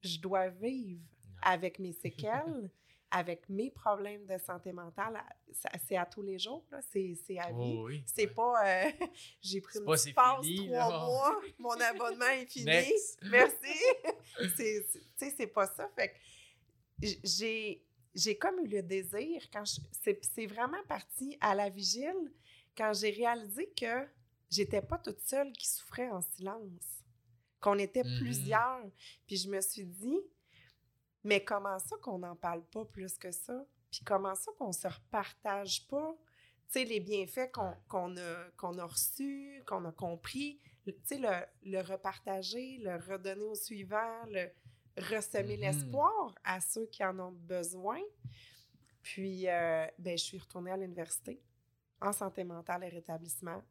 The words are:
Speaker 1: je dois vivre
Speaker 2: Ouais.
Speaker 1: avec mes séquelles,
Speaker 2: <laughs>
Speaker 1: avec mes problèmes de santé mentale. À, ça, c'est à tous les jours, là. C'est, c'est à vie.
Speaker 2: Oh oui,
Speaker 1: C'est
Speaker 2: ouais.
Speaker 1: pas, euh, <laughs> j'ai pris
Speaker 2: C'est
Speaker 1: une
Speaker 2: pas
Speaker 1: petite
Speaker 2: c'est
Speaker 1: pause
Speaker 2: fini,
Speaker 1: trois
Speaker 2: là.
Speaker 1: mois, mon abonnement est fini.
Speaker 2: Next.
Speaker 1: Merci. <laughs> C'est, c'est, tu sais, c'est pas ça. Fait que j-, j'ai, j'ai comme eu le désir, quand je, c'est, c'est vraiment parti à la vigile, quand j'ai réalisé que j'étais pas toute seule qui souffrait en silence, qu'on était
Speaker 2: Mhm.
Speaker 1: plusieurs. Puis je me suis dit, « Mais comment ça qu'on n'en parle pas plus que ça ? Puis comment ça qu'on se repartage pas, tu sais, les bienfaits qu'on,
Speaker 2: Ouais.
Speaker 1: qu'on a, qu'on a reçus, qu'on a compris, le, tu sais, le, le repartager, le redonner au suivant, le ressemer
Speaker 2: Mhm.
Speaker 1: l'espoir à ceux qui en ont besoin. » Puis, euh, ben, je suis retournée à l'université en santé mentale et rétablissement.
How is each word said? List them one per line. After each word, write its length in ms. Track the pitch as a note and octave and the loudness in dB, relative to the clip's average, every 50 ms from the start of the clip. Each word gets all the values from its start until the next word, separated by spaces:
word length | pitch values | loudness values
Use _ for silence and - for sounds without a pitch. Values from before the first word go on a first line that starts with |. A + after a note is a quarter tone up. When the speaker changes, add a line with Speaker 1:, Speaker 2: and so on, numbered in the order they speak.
Speaker 1:
je 160 | - F#3+ E3+ D#3+ | -4 -6 -6 -4
dois 300 | E3 F#3 F#3+ F#3+ F#3 F#3 | -2 2 4 4 4 4
vivre 500 | F3+ F3+ G3+ A#3+ C4 C4 A#3+ G3 F3+ E3+ | 0 -2 -4 -2 -2 -2 -4 -6 -8 -12
Speaker 2:
Ouais. 380 | E3 - - _ - - - - - | -14 -18 -20 _ -20 -20 -10 2 6
Speaker 1:
avec 340 | F#3 F#3 F3 F3 F#3 F3+ - | 6 6 6 4 -2 -4 -4
mes 140 | F#3+ F3+ D#3+ | -6 -6 -6
séquelles, 760 | - - F3+ - - - G#3+ A3+ C4 D4+ E4 D#4+ C4+ G#3+ F#3+ _ _ _ | -6 -6 -6 -6 -4 -2 0 0 0 0 -2 -4 -4 -6 -8 _ _ _
Speaker 2:
<laughs> 260 | _ - _ _ _ | _ -20 _ _ _
Speaker 1:
avec 360 | - F#3 F3 F3 F3 E3+ - - | 0 0 2 0 -4 -6 -6 -6
mes 220 | G3 G3 A3 C4+ | -2 -2 -2 -2
problèmes 560 | - - - A3+ G#3 G3+ G3 G3+ G#3 G#3 G3+ | -4 -2 2 2 2 2 0 -6 -6 -10 -8
de 120 | F#3+ F#3+ F#3 | -6 -6 -6
santé 320 | F#3 - F#3 F3 - F#3+ | -6 -6 -8 -8 -8 -10
mentale. 460 | F3+ F3+ F3 E3+ E3 G3 G3 A3 A3+ - | -10 -10 -12 -12 -6 -4 -4 -4 -4 -6
À, 80 | - - - _ _ _ | -10 -10 -14 _ _ _
ça, 180 | - - - - - F3 - - | -12 -8 -8 -6 -6 -6 -4 0
c'est 80 | - | 2
à 100 | F3+ F3 | 2 2
tous 180 | F3 - - G3+ | 0 -2 -8 -6
les 160 | G3 F#3+ F#3 | -6 -4 -4
jours, 260 | F3 G#3+ B3+ E4 E4 _ | -4 -6 -6 -10 -10 _
là. 80 | - - - - | -12 -10 -10 -2
C'est, 220 | - G3+ F#3+ F#3 F3 D#3+ - - | 0 0 0 0 -2 -8 -8 -6
c'est 100 | G3 F3+ | -4 -2
à 140 | E3+ F3 | -2 -2
vie. 240 | E3+ A#2 A#2+ A#2+ A#2+ A2+ | 0 0 0 0 0 0
Speaker 2:
Oh 80 | A2 | -2
oui, 180 | A#2 C#3 D3+ C3+ A2+ | -4 -4 -6 -4 -4
Speaker 1:
C'est 200 | - - - - | 2 2 2 2
Speaker 2:
ouais. 60 | A#2 | 4
Speaker 1:
pas, 520 | - A3+ A#3+ B3 A#3 G#3 G3 F#3 F#3 F#3+ | 2 4 6 6 6 8 8 6 6 4
euh, 40 | G#3 | 2
<laughs> 520 | G3 - F4+ - - - - - - _ | 2 0 -4 -4 -4 -10 -18 -18 -18 _
j'ai 200 | - F#3+ F#3+ G3 | -8 -4 -4 -4
pris 120 | - - - | -4 -4 -8
Speaker 2:
C'est 60 | A3 | -6
Speaker 1:
une 60 | G#3 | 4
Speaker 2:
pas 80 | - D#3 | 4 6
Speaker 1:
petite 100 | D#3 - | 6 6
Speaker 2:
c'est 80 | D3 C#3 | 4 8
Speaker 1:
pause 320 | - B3 B3+ C4 C4+ C4 D#3 | 10 10 10 10 6 2 0
Speaker 2:
fini, 200 | E3+ - D4 C#4+ | 0 0 0 0
Speaker 1:
trois 220 | B3 B3 A#3+ A#3 | 2 4 4 4
Speaker 2:
là. 160 | F3 D#3+ D#3+ | 4 2 2
Speaker 1:
mois, 360 | B3+ B3 C4 C4+ C#4+ A4 G#4+ - G4 - _ | 2 2 6 6 4 4 4 -2 -6 -12 _
mon 200 | B3 A#3+ A#3 A#3 | -4 -4 0 4
abonnement 500 | A#3+ A#3 A#3 - B3 A#3 A#3 A#3+ B3 B3 | 4 2 4 2 0 0 0 4 4 4
est 180 | C4+ C4 B3+ B3 | 4 4 0 -6
fini. 180 | - - A#3+ | -8 -4 4
Speaker 2:
Next. 540 | A3+ D#3+ E3+ C4 C4+ A4 G#4 - - - - - G3 | 6 6 6 8 6 4 4 4 0 -6 -6 -4 6
Speaker 1:
Merci. 480 | A3+ B3 B3 - - - - C#4 D#4 D#4 G#4+ B4+ C5 - - | 10 12 12 12 10 0 -4 -4 -2 6 8 8 8 6 2
<laughs> 540 | E4 - - - - - - A#3+ F#3 F3 - | -2 -2 -2 -6 -14 -6 -2 -2 -2 0 0
C'est, 260 | A#3+ A3 G#3+ G#3 G3+ - | 0 0 0 0 -2 -4
c'est, 100 | - - | -6 -6
tu 60 | - - - | -8 -14 -10
sais, 180 | - C4+ C#4 C#4+ - | -6 -6 -6 -4 -4
c'est 100 | B3 G#3 | -4 -2
pas 200 | - A3 G3 G3 | 2 2 2 2
ça. 200 | - - - G4+ - | 0 -6 -8 -8 -2
Fait 140 | - A#3+ - | -2 -2 -2
que 60 | - - - - - - - - - _ _ _ _ _ _ _ _ - - G#3+ | -2 -8 -20 -20 -20 -20 -20 -20 -20 _ _ _ _ _ _ _ _ -4 -4 -4
j-, 120 | G3 - - | -4 -4 -2
j'ai, 640 | G3 - - G#3 A3+ A3 A3 A3 G#3+ F#3 - _ _ _ _ - _ _ | -2 0 0 0 0 -2 -2 -2 -4 -6 -8 _ _ _ _ -20 _ _
j'ai 200 | F#3+ F#3 A3+ G#3 | 0 2 2 2
comme 240 | G#3 - F#4 F#4+ F#4 E4+ | 2 2 0 2 2 -2
eu 20 | A3+ | 0
le 140 | G3+ G3+ | 0 -2
désir, 640 | F#3+ E3+ F#3+ F#3+ F#3+ - - G#3 B3 D#4 E4+ D#4+ - - - | 0 0 -2 -2 -2 -2 -4 -4 -2 -2 -4 -6 -6 -6 -6
quand 100 | G#3 G#3 | -4 -4
je, 160 | G3+ - - - - | -2 -4 -4 -6 -8
c'est, 280 | - - - - G3+ G3+ - | -10 -4 2 2 0 2 0
c'est 220 | - - - A3+ G3+ | -6 -4 -4 -6 -6
vraiment 340 | G3+ A3 A#3+ B3+ D4+ F#4+ G4+ - | -2 0 0 0 0 -4 -4 -4
parti 500 | - F#3+ - _ - - C4 C4+ C#4+ C#4+ | -4 -4 -4 _ -8 -6 -6 -6 -4 0
à 140 | - G#3+ G3 | 2 4 4
la 160 | G3 G3+ G3+ | 4 2 0
vigile, 600 | F#3+ G3 G3+ F#3+ - A#3 C4 D4+ F#4 G4 E4+ C#4+ - _ _ - - - - _ _ | -2 -2 -2 0 0 0 0 -2 -2 -2 -4 -4 -8 _ _ -20 -20 -20 -20 _ _
quand 180 | - A3+ G#3+ G#3+ | 0 2 2 2
j'ai 180 | G3 G3+ G#3+ | 4 2 0
réalisé 580 | G3+ G#3 A#3+ A#3 A#3+ A#3 A3 G#3 G3+ B3 F4 G4+ - - | 2 2 2 2 2 2 -2 -8 -4 -6 -6 -4 -2 -4
que 300 | B3 A3+ A3+ B3+ C#4 C#4+ - _ - _ _ _ _ _ | -2 0 -2 -2 -4 -6 -12 _ -20 _ _ _ _ _
j'étais 320 | - G3 G3+ G3 - G3+ | 2 2 2 4 2 0
pas 160 | G3 - - E4+ | 0 0 -4 -4
toute 220 | - - G#3 - | -2 -6 -8 -6
seule 320 | - - - C4+ C#4+ C#4 A#3+ | -4 0 2 2 2 0 -2
qui 140 | - - - | -6 -2 -2
souffrait 420 | - - - - - - B3 B3+ | -2 -2 -4 -10 -4 -4 -2 -2
en 120 | A3 F3+ | -2 -4
silence, 840 | F3 - - - F#3 F#3+ G3+ A3+ A3 G3 F3 E3+ - - - - - _ - _ _ _ _ _ _ _ _ _ | -4 -6 -6 -6 -6 -6 -6 -6 -10 -12 -12 -12 -12 -12 -12 -12 -14 _ -20 _ _ _ _ _ _ _ _ _
qu'on 160 | - G#3 G3+ G3+ | 4 4 4 6
était 260 | G3+ G3 - B3+ B3 | 4 2 2 0 0
Speaker 2:
Mhm. 140 | B3 B3 B3 | 2 0 0
Speaker 1:
plusieurs. 600 | C4 A#3+ A#3+ A3 G3 G3 G#3+ G#3+ A#3 B3+ C4 B3+ A#3+ G3 - _ - - - - _ _ | 0 0 0 0 2 4 6 6 6 4 0 -2 -8 -12 -14 _ -20 -20 -20 -20 _ _
Puis 100 | G3+ F#3+ | -4 -4
je 120 | F3+ G3 | -2 0
me 120 | G3 F#3+ | 0 0
suis 240 | F#3+ - - - G3 | 0 0 -2 -4 -8
dit, « 340 | F3+ F3 F#3 G3+ A#3+ C#4+ F#4+ G4 - _ _ _ _ _ - - - _ _ _ _ _ _ _ _ _ _ _ | -10 -10 -8 -4 0 0 0 0 -2 _ _ _ _ _ -20 -20 -20 _ _ _ _ _ _ _ _ _ _ _
Mais 200 | G#3 G#3 G3 G3+ | 4 4 4 4
comment 340 | - G#3+ G3+ G3 G3+ F#3+ F#3+ | 2 -2 -2 0 -2 -4 -2
ça 160 | F#3+ - A4 G#4+ | -4 -6 -8 -8
qu'on 160 | - - G#3 F3+ | -6 -6 -6 -4
n'en 180 | F3+ F3 F3 | -6 -8 -10
parle 280 | E3+ - F3 E3+ E3+ E3+ | -4 -4 -2 -2 -2 -6
pas 180 | _ - A3 A3 | _ -8 -10 -10
plus 320 | G#3+ - G3 F#3+ F#3 F3+ - | -8 -10 -10 -8 -8 -8 -10
que 140 | - F#3 | -8 -8
ça ? 340 | F3+ - - - B3 B3+ C#4 C#4 _ _ _ _ | -8 -8 -8 -6 -8 -8 -8 -12 _ _ _ _
Puis 100 | - - - | -12 -10 -2
comment 300 | - G#3+ F#3+ F#3+ G3 F#3+ | 2 2 2 2 2 -2
ça 160 | G3 - - G#4+ _ | -2 -4 -8 -6 _
qu'on 140 | C#4+ G#3+ | -4 -4
se 160 | F3+ - - F#3 | -4 -2 -4 -4
repartage 1000 | - - - _ - A3 G3 - - _ _ G#3+ G3 G3+ G3+ F#3+ - - - _ | -6 -6 -12 _ -2 -2 -2 -2 -6 _ _ -2 -2 -2 0 -2 -2 -4 -4 _
pas, 280 | C4+ C#4+ D4+ D#4 D#4+ D#4+ _ _ _ _ - - _ _ _ _ | -2 0 0 0 -4 -8 _ _ _ _ -20 -20 _ _ _ _
tu 120 | - C4+ | 0 0
sais, 60 | C4 | 0
les 140 | A3+ A3+ G#3 | 2 0 -2
bienfaits 520 | F3+ F#3 G#3 G3 F#3+ F#3 - - B3+ B3+ | 0 0 0 0 0 -2 -2 -4 -4 -4
qu'on, 180 | B3+ A#3+ G#3 F#3 | -2 -2 -2 -2
Speaker 2:
Ouais. 80 | E3 - - _ | -4 -8 -12 _
Speaker 1:
qu'on 300 | - F#3+ F3+ F3 F3+ F3 | -2 -2 -2 -2 -4 -6
a, 320 | F3+ F3 E3+ F3 F3 F3+ E3+ - | -6 -6 -6 -8 -10 -14 _ -8
qu'on 200 | - F3 F3+ F3+ | -6 -6 -4 -4
a 60 | F3 | -6
reçus, 800 | E3+ - - - - - - C4+ C#4 C#4 C#4 C#4 C#4 C#4 C#4 - - | -4 0 0 0 0 0 -2 -4 -4 -4 -6 -10 -14 -16 -16 -10 -6
qu'on 180 | G#3 F#3+ F3 | -6 -4 -4
a 60 | E3 | -6
compris, 680 | D#3+ - G3 F3 E3+ E3 - - - B3+ C#4+ D4 D4 C#4+ _ - - _ _ | -8 -6 -6 -6 -6 -6 -10 -8 -6 -4 -4 -4 -6 -10 _ -20 -20 _ _
le, 60 | G3+ G3 | -12 -12
tu 60 | - - | -8 -8
sais, 120 | - C#4+ C#4 | -6 -6 -2
le, 500 | C4 A3+ F#3+ F3 F3 - _ _ - G3 | 0 0 0 0 -2 -8 _ _ -10 -4
le 80 | F#3+ F#3+ | -4 -4
repartager, 960 | F#3+ F#3 G3 F#3+ - F#3+ F#3+ - _ - G3 F#3+ F#3+ F#3+ G#3+ A#3+ B3+ C4 C4 B3+ | -4 -4 -6 -4 -4 -4 -4 -4 _ -4 -4 -4 -4 -4 -6 -6 -6 -8 -10 -8
le 160 | A3+ G3 F3+ E3+ | -6 -4 -4 -6
redonner 460 | F3 F3 G3 F#3+ F#3 G3 F#3+ G3 G#3 | -6 -6 -8 -6 -4 -6 -4 -4 -4
au 120 | G#3+ G#3+ | -6 -4
suivant, 720 | G3+ - - A3 G3+ G3 F#3 G#3 G#3+ A3+ A3+ A3+ A3+ A#3 A3+ | -6 -6 -6 -6 -8 -6 -2 0 0 0 0 -4 -8 -10 -6
le 220 | G#3 F#3+ F3+ F3+ - _ _ - - _ _ - _ - | -4 -4 -4 -4 -8 _ _ -20 -20 _ _ -14 _ -8
ressemer 580 | F#3 E3+ G#3+ A3 G#3 - - G#3+ G3 G#3 - | -4 -2 -2 -2 -2 0 -2 -2 0 0 -2
Speaker 2:
Mhm. 60 | - | 0
Speaker 1:
l'espoir 760 | B2 C#3 D3 D3 C#3 C3 A#2+ C4+ D4 F4+ A4 A4 F#4 B3 F#3+ - _ | 2 2 2 2 0 0 2 4 6 6 6 4 -2 -2 -6 -8 _
à 160 | - F#3 F#3+ | -2 -2 0
ceux 280 | F3 - - A3+ A3+ A3 | 0 -2 -2 -2 -4 -6
qui 180 | - - G#3 | -4 -2 -2
en 120 | F#3+ F#3+ F#3+ | 0 0 -2
ont 120 | F#3 F3+ | -6 -8
besoin. » 680 | F3+ F3 E3+ E3+ F#3 F3+ F3 E3+ F3+ F#3 F3+ G3+ A#3 D#4 G4 G#4+ G#4+ _ - - - - - - - - - _ _ _ _ _ _ _ | -10 -14 -8 -4 -2 -2 -2 -2 -6 -4 -2 -2 -2 -2 -4 -8 -10 _ -14 -14 -14 -14 -20 -20 -20 -20 -20 _ _ _ _ _ _ _
Puis, 460 | _ - - - F#3+ G3 F#3+ F#3 F#3 F#3 | _ -12 -8 -4 -4 -4 -4 0 0 2
euh, 380 | F3 F3 E3+ E3+ D#3+ D#3+ D#3+ D#3+ - - | 4 4 4 4 4 2 2 0 -4 -6
ben, 180 | F3 F3+ F3 E3 | -4 -2 0 0
je 60 | - | -2
suis 140 | - - F#3+ | -2 -4 -10
retournée 320 | C#3+ - - F3+ F3 F3+ | -14 -12 -10 -8 -6 -4
à 60 | F#3 F#3+ | -4 -4
l'université 640 | F#3+ F#3 F3 F3 E3 E3 - - - - - - _ _ _ _ _ _ _ _ _ _ _ _ | -4 -6 -6 -8 -6 -4 -6 -6 -6 -8 -12 -12 _ _ _ _ _ _ _ _ _ _ _ _
en 100 | - G3 | 0 0
santé 320 | G#3 - G#3 F#3+ F#3+ - F#3 | 0 0 -2 -4 -4 -4 -6
mentale 400 | F3+ E3+ E3 E3+ E3+ F3 F3+ F#3 | -6 -6 -10 -6 -4 -4 -4 -4
et 60 | F3+ | -6
rétablissement. 720 | E3+ F3 E3+ - E3 D#3+ E3+ E3+ D#3+ - - E3+ E3+ G3 G#3 _ | -10 -10 -8 -8 -8 -8 -6 -8 -8 -8 -6 -8 -8 -8 -10 _